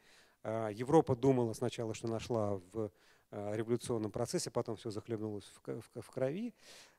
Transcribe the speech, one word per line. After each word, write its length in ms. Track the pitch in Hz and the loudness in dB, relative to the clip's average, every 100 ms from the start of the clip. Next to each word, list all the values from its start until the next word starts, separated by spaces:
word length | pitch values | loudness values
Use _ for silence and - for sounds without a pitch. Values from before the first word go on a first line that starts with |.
| - - - _ | -20 -20 -20 _
А 280 | 110 113 110 | -4 -2 -2
Европа 440 | 104 123 160 139 | -4 6 6 6
думала 380 | 123 135 127 117 | 4 6 6 4
сначала, 400 | 110 120 - 113 | 0 -2 -2 -4
что 160 | 110 117 | -4 -2
нашла 460 | 110 - 117 104 98 95 | -2 0 2 2 -2 -4
в, 180 | 110 104 - - - - | -6 -6 -6 -20 -20 -12
э, 260 | 107 101 107 | -8 -4 -2
революционном 540 | 113 120 - 117 107 | 0 0 0 -2 -2
процессе, 400 | 113 120 180 - | -2 -2 -2 -2
потом 260 | 120 117 110 | -2 -2 -4
все 140 | 117 | -6
захлебнулось 540 | 104 - 113 107 104 | -6 -4 -4 -4 -6
в 160 | - - | -10 -14
к-, 200 | - 127 | -10 -10
в 100 | - | -10
к-, 100 | 123 | -14
в 100 | - | -8
крови. 440 | - 131 170 233 - - - - | -2 -2 -2 -6 -10 -20 -20 -20